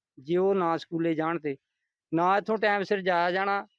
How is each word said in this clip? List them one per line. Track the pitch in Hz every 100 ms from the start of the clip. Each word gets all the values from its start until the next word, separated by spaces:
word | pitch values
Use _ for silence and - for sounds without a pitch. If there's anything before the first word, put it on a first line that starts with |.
| _ -
ਜੇ | 135 175
ਉਹ | 190
ਨਾ | 196 170 165
ਸਕੂਲੇ | - 165 165
ਜਾਣ | 156 160 170
ਤੇ? | 151 139 _ _ _ _ -
ਨਾ | 160 180 196
ਇੱਥੋਂ | 202 220
ਟਾਈਮ | 214 202
ਸਿਰ | 185 202
ਜਾਇਆ | 190 175 175
ਜਾਣਾ | 180 196 202 202